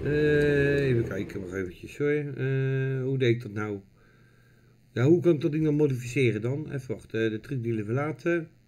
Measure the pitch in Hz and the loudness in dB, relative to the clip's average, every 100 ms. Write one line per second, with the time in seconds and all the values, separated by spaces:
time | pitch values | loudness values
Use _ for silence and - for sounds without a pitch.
0 | 139 147 151 147 147 143 143 143 139 120 | 0 2 4 4 4 4 4 2 2 2
1 | 113 95 104 101 92 92 90 - - - | 0 -4 -6 -8 -6 -6 -6 -8 -16 -4
2 | 147 147 143 135 131 135 135 135 135 135 | -2 0 -4 -4 -2 0 0 0 -2 -2
3 | 127 135 127 117 107 104 107 101 - _ | -2 0 2 2 -2 -6 -4 -6 -10 _
4 | _ _ _ _ _ _ _ _ _ - | _ _ _ _ _ _ _ _ _ 0
5 | 131 175 175 156 160 151 156 147 151 127 | 4 6 4 2 0 0 0 2 2 0
6 | 120 143 123 104 113 147 143 135 - 107 | -4 0 2 2 -2 -4 -6 -8 -8 -10
7 | - 113 113 107 - 139 113 113 104 127 | -6 -2 -2 -2 -6 -6 -4 -4 -2 -2
8 | 151 156 170 170 160 _ | -4 -4 -2 -2 -4 _